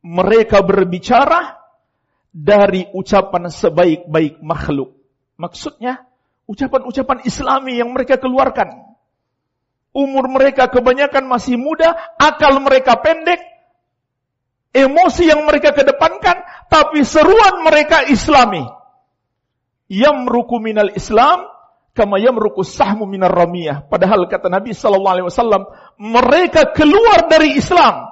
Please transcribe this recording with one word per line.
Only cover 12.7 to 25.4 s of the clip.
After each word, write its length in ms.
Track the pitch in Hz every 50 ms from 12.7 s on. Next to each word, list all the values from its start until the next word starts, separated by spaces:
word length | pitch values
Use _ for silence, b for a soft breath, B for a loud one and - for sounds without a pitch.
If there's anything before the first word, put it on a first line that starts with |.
| 262 262 262 262 233 233
pendek, 400 | - 302 330 330 320 339 349 339 - - _ _ _ _ _ _ _ _ _ _ _ _ _ _ _ _ _ _ _ _ _ _ _ _ _
emosi 480 | 254 269 262 277 330 370 330 - - 349
yang 160 | 320 302 302 302 302
mereka 240 | 294 285 294 294 285
kedepankan, 640 | 285 269 277 269 - 320 330 - - - 370 349 359 - B B B B _
tapi 320 | - 311 294 - 311 302
seruan 640 | 269 - - 311 302 349 403 453 427 381 381 359 320
mereka 400 | 320 302 302 294 302 320 311 269
Islami. 560 | 285 285 - - - 294 269 240 226 196 160 127 117 - - _ _ _ _ _ _ _ _ _ _ _ _ _ _ _ _ _ _ _ _ _ _
"Yamruku 720 | 196 196 247 302 294 262 247 247 233 240 233 240 240 233
minal 320 | 220 220 214 214 208 196 208
Islam, 560 | 185 - - 214 220 254 294 359 359 - - - - _ _ _ _ _ _ _
kama 240 | - 214 202 202 190
yamruku 400 | 214 254 254 226 208 208 - 185
sahmu 480 | 185 - - - 208 196 208 220 214 190
minar 240 | 196 190 190 175 180
ramiyah." 560 | 175 175 175 175 180 165 151 139 147 - _
Padahal 400 | - 180 - 190 220 196 180 -
kata 240 | 208 - - 180 180
Nabi 240 | 196 208 240 208
sallallahu 380 | - - 220 202 190 190 196 185
alaihi 100 | 185 180 175 -
wasallam, 320 | -